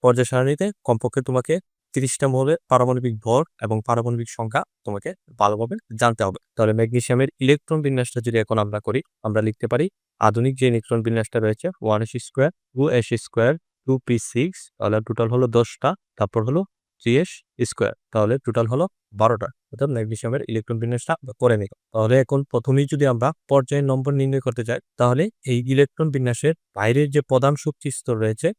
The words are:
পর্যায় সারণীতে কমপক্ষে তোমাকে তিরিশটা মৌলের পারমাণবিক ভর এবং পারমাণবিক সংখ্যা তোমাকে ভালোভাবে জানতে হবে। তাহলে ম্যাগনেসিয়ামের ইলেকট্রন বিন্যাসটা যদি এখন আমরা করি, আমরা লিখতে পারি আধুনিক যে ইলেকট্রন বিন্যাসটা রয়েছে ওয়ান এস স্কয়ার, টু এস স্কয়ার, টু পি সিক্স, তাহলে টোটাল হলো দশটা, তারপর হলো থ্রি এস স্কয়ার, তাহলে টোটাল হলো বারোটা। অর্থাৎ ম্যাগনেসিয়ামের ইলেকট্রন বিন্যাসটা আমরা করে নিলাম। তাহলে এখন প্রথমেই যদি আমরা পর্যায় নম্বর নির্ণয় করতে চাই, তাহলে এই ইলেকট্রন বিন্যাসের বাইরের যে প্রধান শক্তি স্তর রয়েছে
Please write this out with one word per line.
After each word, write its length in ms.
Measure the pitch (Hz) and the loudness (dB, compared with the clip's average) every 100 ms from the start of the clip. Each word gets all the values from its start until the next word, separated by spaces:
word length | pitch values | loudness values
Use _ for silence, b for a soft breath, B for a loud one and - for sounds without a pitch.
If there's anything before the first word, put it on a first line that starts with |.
পর্যায় 260 | 127 123 123 | 4 2 2
সারণীতে 360 | 127 131 147 196 208 | 0 0 -2 -4 -6
কমপক্ষে 360 | - 117 - - 131 | -2 -2 0 -4 -2
তোমাকে 260 | 127 - 165 - _ _ | -4 -2 -4 -4 _ _
তিরিশটা 320 | - 131 - 139 | -4 -4 -2 0
মৌলের 240 | 131 135 165 _ | 0 0 -2 _
পারমাণবিক 460 | 127 123 127 123 110 | 2 2 0 -2 -4
ভর 180 | 117 120 160 _ | 0 2 0 _
এবং 140 | 110 110 107 | -6 -4 -2
পারমাণবিক 400 | 117 117 120 117 - | -2 0 -4 -6 -8
সংখ্যা 260 | 113 139 - _ | -4 -4 -4 _
তোমাকে 260 | - 101 147 185 _ 120 | -10 -8 -8 -12 _ 0
ভালোভাবে 380 | 104 104 117 208 _ 110 | 0 2 -4 -6 _ 0
জানতে 220 | 120 113 98 | 0 2 -2
হবে। 120 | 87 _ - | -4 _ 0
তাহলে 160 | 107 110 | 0 2
ম্যাগনেসিয়ামের 500 | 113 123 117 123 135 _ | 2 0 0 0 0 _
ইলেকট্রন 340 | 131 147 _ 160 | 0 0 _ -2
বিন্যাসটা 360 | 143 131 123 - 113 | -2 -2 -4 -4 -2
যদি 120 | 113 | -2
এখন 120 | 107 110 | 0 0
আমরা 140 | 104 104 | -2 -4
করি, 200 | 101 117 - _ 110 | -4 -4 -6 _ -4
আমরা 140 | 107 | 0
লিখতে 240 | 110 107 113 | -2 -2 -4
পারি 140 | 123 175 _ _ _ | -2 -2 _ _ _
আধুনিক 340 | 110 107 127 131 | 0 2 0 2
যে 60 | 131 | 0
ইলেকট্রন 300 | 117 - 117 113 | 0 -2 -2 0
বিন্যাসটা 320 | 113 110 120 | -2 -2 0
রয়েছে 220 | 110 107 170 190 | 0 -2 -6 -6
ওয়ান 160 | 110 107 | -2 -2
এস 80 | 110 123 - | -2 -8 -10
স্কয়ার, 240 | - 139 - _ | -2 -2 -2 _
টু 100 | 127 143 123 | -2 2 2
এস 100 | 113 117 | 0 -4
স্কয়ার, 300 | - - 117 160 _ _ | -4 0 2 0 _ _
টু 80 | - 131 - | -2 -2 0
পি 100 | 120 - | -2 -2
সিক্স, 280 | 120 160 185 - _ | -4 -4 -4 -20 _
তাহলে 180 | 104 107 110 | 0 0 -2
টোটাল 200 | 113 113 | -2 0
হলো 120 | 123 127 117 | 2 2 2
দশটা, 340 | 117 - 139 185 _ _ | 0 0 -2 -2 _ _
তারপর 240 | 101 113 110 | -2 -2 0
হলো 120 | 151 196 _ _ _ | -2 -4 _ _ _
থ্রি 100 | - 123 | 0 2
এস 80 | 180 - _ _ 120 | 0 -6 _ _ -4
স্কয়ার, 240 | - 104 107 _ | -2 -4 -4 _
তাহলে 240 | 113 104 131 | 0 0 0
টোটাল 220 | - 117 113 | -2 -2 0
হলো 120 | 127 180 _ _ 101 | 0 -2 _ _ 0
বারোটা। 280 | 110 113 98 - _ | 0 2 -4 -12 _
অর্থাৎ 180 | 117 139 123 | -6 -4 -2
ম্যাগনেসিয়ামের 460 | 110 113 117 123 - | -4 -6 -6 -6 -4
ইলেকট্রন 280 | 113 107 113 | -6 -4 -6
বিন্যাসটা 300 | 117 120 - 160 | -4 -4 -4 -6
আমরা 140 | 131 107 | -6 0
করে 140 | 123 110 | 2 2
নিলাম। 180 | 98 - _ | -2 -10 _
তাহলে 220 | 110 110 127 | -2 4 4
এখন 160 | 127 139 139 | 4 0 0
প্রথমেই 340 | 123 117 135 143 | -4 2 0 2
যদি 120 | 147 139 | 2 2
আমরা 160 | 120 127 160 _ | 2 0 -4 _
পর্যায় 300 | 139 131 143 139 | 2 2 0 0
নম্বর 220 | 131 135 143 | 0 0 0
নির্ণয় 220 | 135 135 127 | 0 0 -2
করতে 160 | 120 113 | -6 -4
চাই, 120 | 120 _ _ | -6 _ _
তাহলে 240 | 123 127 196 _ - | 2 2 0 _ -2
এই 80 | 120 123 | -2 0
ইলেকট্রন 360 | 135 143 _ 160 | 4 4 _ -2
বিন্যাসের 400 | 135 127 117 147 165 _ - | 0 -2 0 -2 -2 _ -2
বাইরের 320 | 107 127 147 | 2 2 2
যে 60 | 143 131 | 0 2
প্রধান 240 | 131 135 147 | 2 2 0
শক্তি 240 | - - 147 - | -4 -6 -8 -8
স্তর 200 | - 113 | -4 -2
রয়েছে 260 | 110 110 165 | 0 0 -4